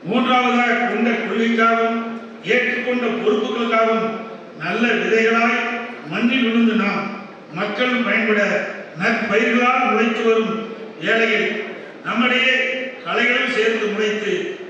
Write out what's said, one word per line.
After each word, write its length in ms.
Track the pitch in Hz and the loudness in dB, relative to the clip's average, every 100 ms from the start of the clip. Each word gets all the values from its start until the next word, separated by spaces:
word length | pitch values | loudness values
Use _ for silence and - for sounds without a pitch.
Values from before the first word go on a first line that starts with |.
மூன்றாவதாக 680 | 165 240 240 247 247 240 240 | 0 0 4 4 4 2 2
கொண்ட 360 | 240 240 214 233 | 2 0 2 2
கொள்கைக்காகவும் 920 | 208 190 208 226 226 226 226 226 233 226 226 - - | 0 -2 0 2 4 4 4 2 0 -4 -8 -12 -12
ஏற்றுக்கொண்ட 640 | 170 247 240 233 247 247 226 - 208 | 0 0 0 -2 -2 -2 0 0 2
பொறுப்புகளுக்காகவும் 840 | - - 233 226 226 226 226 226 - - - - - | 2 0 -2 0 2 4 2 0 -4 -10 -14 -16 -10
நல்ல 240 | 160 214 233 | -4 0 2
விதைகளாய் 920 | 214 - 226 226 226 233 - - - - - 147 | 2 2 2 4 4 2 0 -2 -6 -8 -12 -8
மண்ணில் 340 | 185 233 262 | 0 2 2
விழுந்து 300 | 226 226 226 | 2 4 4
நாம் 360 | 202 196 196 196 - - - - | 4 0 -2 -4 -8 -14 -18 -12
மக்களும் 500 | 160 208 208 254 240 | -6 -4 -2 0 0
பயன்பட 640 | - 226 220 208 202 202 - - - 156 | 0 0 2 2 2 0 -4 -8 -12 -4
நற்பயிர்களால் 880 | 208 208 208 202 240 233 247 254 240 | -2 0 0 2 2 2 2 2 2
உழைத்து 320 | 214 233 226 | 2 2 2
வரும் 460 | 226 226 214 - - - - - | 2 2 2 -2 -6 -10 -12 -8
வேளையில் 640 | 175 226 220 214 190 - - - - - 185 | 0 2 2 0 0 -4 -8 -12 -14 -12 -4
நம்மிடையே 480 | 214 254 247 254 247 254 - - - 170 | 0 2 2 2 2 0 -4 -8 -10 -6
களைகளும் 480 | 214 240 247 247 214 | -2 0 0 0 0
சேர்ந்து 300 | 226 220 208 | 2 2 -2
முளைத்து 720 | 202 214 208 196 175 - - | 0 -2 -2 -2 -2 -4 -8